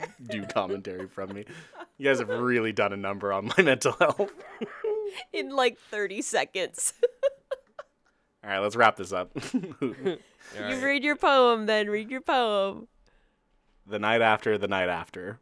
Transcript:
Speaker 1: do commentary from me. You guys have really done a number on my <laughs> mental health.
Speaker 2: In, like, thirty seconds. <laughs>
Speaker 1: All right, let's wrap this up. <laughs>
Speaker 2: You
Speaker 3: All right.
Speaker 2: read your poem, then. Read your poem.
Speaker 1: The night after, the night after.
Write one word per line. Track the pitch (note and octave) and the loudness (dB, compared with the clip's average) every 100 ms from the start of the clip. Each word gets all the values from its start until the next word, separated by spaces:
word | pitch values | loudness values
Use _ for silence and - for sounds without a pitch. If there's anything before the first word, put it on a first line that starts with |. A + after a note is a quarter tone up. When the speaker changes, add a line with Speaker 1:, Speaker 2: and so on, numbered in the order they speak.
| - - B2 | -14 -14 -10
Speaker 1:
do | A#2 G2 | -8 -4
commentary | A2+ F#2 G2+ G2 F#2 F#2+ | -2 -2 -4 -6 -10 -12
from | - F#2+ | -10 -10
me. | G2+ G#2+ D#3+ - - E4+ - | -10 -14 -18 -20 -20 -20 -2
You | C#3 | 2
guys | B2+ | 2
have | A2 | 0
really | A2+ B2 A#2+ A2 | -2 2 2 2
done | G2+ G#2 | 2 0
a | G2+ | 0
number | G2 G2+ G2+ | -6 -4 -2
on | G2 G#2 - | -2 0 4
my | |
<laughs> | |
mental | E3+ B2+ C3+ | 4 4 2
health. | - D#3+ - G3 - - - - - A4 G#4+ G#4 F#4+ - | 2 2 2 -2 -6 -18 -12 -12 -6 -4 -4 -6 -10 -10
Speaker 2:
In, | - C4+ C#4 | -8 -4 0
like, | B3 - | 0 0
thirty | - G#3+ G3 G3+ | -10 -4 -4 -4
seconds. | C4 G#3+ C3+ F#3 F3+ - - - | -2 -2 -2 -4 -6 -4 -4 0
<laughs> | B4 - C#5 C#5 - C5+ _ - - _ _ _ _ _ | 0 0 -4 -4 -12 -12 _ -20 -20 _ _ _ _ _
Speaker 1:
All | G#2 | -4
right, | G2 | 0
let's | G#2 A2+ | 0 6
wrap | A2+ - | 6 6
this | F#2 | -4
up. | F#2+ F2+ - | -4 -4 -8
<laughs> | - B3+ F3+ C#3+ C3 G#2 F#3+ E3 - _ - | -6 -6 -6 -6 -6 -4 -6 -6 -10 _ -18
Speaker 2:
You | G3+ | -10
Speaker 3:
All | G#3 | -6
right. | C4 | -2
Speaker 2:
read | C4+ C#4 | 0 0
your | C#4+ C#4+ | 0 2
poem, | F4 C#4 B3 A3+ G#3+ | 4 6 6 4 2
then. | G#3+ G#3 | 0 0
Read | G#3 A3 | -4 -4
your | C4 | -8
poem. | B3+ C4+ A#3 G#3 G3 G3 A3+ _ _ _ _ _ _ _ _ _ - | -2 0 2 0 -2 -4 -16 _ _ _ _ _ _ _ _ _ -8
Speaker 1:
The | G#2 | -2
night | G#2 A#2 | 2 4
after, | A2+ G#2+ A2+ G#2+ | 6 4 2 0
the | G2 | 0
night | G2 F2+ | 0 0
after. | E2+ E2+ F#2 F2+ A#2 | -2 -6 -12 -12 -14